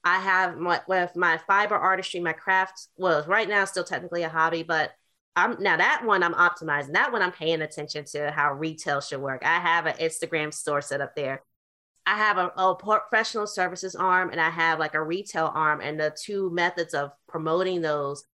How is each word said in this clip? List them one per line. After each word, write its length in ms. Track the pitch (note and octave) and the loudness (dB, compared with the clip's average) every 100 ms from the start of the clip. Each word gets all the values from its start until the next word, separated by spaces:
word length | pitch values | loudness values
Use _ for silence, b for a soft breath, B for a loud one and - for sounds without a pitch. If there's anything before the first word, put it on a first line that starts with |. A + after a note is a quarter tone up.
| F3 | 2
I 120 | F#3 | 2
have 380 | F#3+ F#3 F#3 E3 | 2 2 2 -2
my, 240 | F3 E3+ - | 0 -2 0
with 280 | F#3 F3 F3 | 0 0 0
my 220 | F3 D#3+ - | 2 0 2
fiber 280 | G3 G#3 G#3+ | 2 2 2
artistry, 440 | F#3 F#3+ F#3 F#3 | 2 0 -2 -4
my 140 | E3+ | -4
craft, 560 | D#3+ - F#3+ F#3 - - - | -4 2 2 2 -6 -20 -2
well, 300 | F#3 D3+ D3+ | 2 2 2
right 220 | G#3 G3+ | 0 2
now 140 | G#3 | 0
it's 80 | G3 | 0
still 120 | F#3+ | -2
technically 380 | F3 E3+ F3 F3 | -4 -6 -6 -4
a 80 | D#3+ | -2
hobby, 320 | D#3+ D#3+ E3 | 0 2 0
but 300 | D#3+ D#3+ D3+ - _ _ _ - | 0 0 0 -6 _ _ _ 0
I'm, 240 | G#3 C#4+ | 2 2
now 180 | G3 E3 | 2 4
that 280 | G#3 D4+ A3+ | 4 2 2
one 160 | F#3+ | 4
I'm 140 | F3 E3 | 2 4
optimizing. 580 | F3 E3+ D#3+ D3 C#3 | 2 2 -2 -2 0
That 180 | F3 C4+ | 0 0
one 120 | A#3 | 2
I'm 80 | F3+ | -2
paying 320 | - D#3+ E3 | -2 -2 -2
attention 420 | D3+ - D3+ D3+ C#3+ | -2 -8 -8 -10 -8
to 180 | D3 D3 | -4 -4
how 240 | D3+ D3 | 0 0
retail 480 | C#3 D#3+ D#3 E3+ C#3+ | 0 -6 -6 -2 -2
should 180 | - C#3 | -2 -6
work. 240 | C#3 B2+ | -6 -2
I 160 | D3+ E3+ | 0 2
have 280 | F3 E3+ D#3+ | 2 2 0
an 100 | - | -2
Instagram 560 | D#3+ - E3 D#3+ D3+ | -4 -4 -4 -2 -4
store 280 | - - C#3+ | -6 -2 -2
set 200 | C#3+ C#3 | -2 -6
up 140 | C#3 - | -6 -6
there. 280 | C3+ C3+ _ _ _ _ _ _ - | -6 -6 _ _ _ _ _ _ -2
I 120 | G#3 | 2
have 200 | G#3+ F#3+ | 2 2
a, 140 | F3 F#3+ | 0 2
a 200 | F#3 F#3 | 2 2
professional 720 | G3 G#3+ - A3+ A3+ A3+ G#3 | 0 0 2 0 0 -4 -4
services 480 | - F3+ F#3 F#3+ - | -2 -2 -4 -10 -2
arm 340 | F#3 F#3 F#3 | 2 2 2
and 100 | E3 | 2
I 120 | D#3+ | 0
have, 260 | E3 E3 D#3+ | 2 2 2
like, 160 | D3+ | 0
a 80 | D#3 | -2
retail 500 | D#3 F3+ G3+ E3 D#3+ D#3 | -2 -4 -4 -2 -2 2
arm, 260 | D3+ D3+ | 0 0
and 180 | C3+ D#3 | -2 -2
the 160 | D3+ D3+ | -2 -4
two 360 | - G3+ F#3+ | -6 -4 -2
methods 420 | F3 F3 F3 E3 | 0 0 0 -4
of 160 | D3 C#3+ - _ | -2 -4 -10 _
promoting 540 | D#3+ D#3 E3+ F#3 F3+ | -6 0 0 0 0
those 420 | D#3+ D3 C#3 C#3+ _ | 0 -2 -2 -8 _